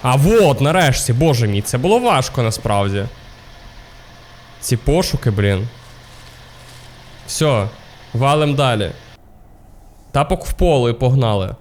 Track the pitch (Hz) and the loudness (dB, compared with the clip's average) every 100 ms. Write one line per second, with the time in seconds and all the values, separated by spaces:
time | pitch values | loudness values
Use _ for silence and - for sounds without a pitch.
0 | 127 139 156 226 180 139 139 180 156 131 | 2 2 4 4 4 4 2 2 2 0
1 | - 120 160 123 113 101 104 127 156 226 | -2 2 2 2 0 0 -2 -2 2 2
2 | 240 156 127 - 113 110 110 101 101 98 | 2 0 -2 -2 -4 -4 -2 -2 0 -4
3 | 104 - - - - - - - - - | -6 -12 -20 -20 -20 -20 -20 -20 -20 -20
4 | - - - - - - - 117 - 156 | -20 -20 -20 -20 -20 -14 -4 -4 0 0
5 | 185 135 123 101 101 95 117 - - - | 0 -2 -2 0 0 -2 -4 -12 -20 -20
6 | - - - - - - - - - - | -20 -20 -20 -20 -20 -20 -20 -20 -20 -20
7 | - - - - 156 120 101 - - - | -20 -20 -12 -2 0 0 -2 -8 -20 -20
8 | - 117 135 151 151 139 135 113 92 82 | -10 -2 0 2 0 0 0 0 -4 -8
9 | - - - - - - - - - - | -20 -20 -20 -20 -20 -20 -20 -20 -20 -20
10 | - 135 143 - - - - 143 120 117 | -6 -4 -2 -4 -4 -2 2 2 0 0
11 | 127 131 117 101 95 - | 0 2 2 -2 -4 -10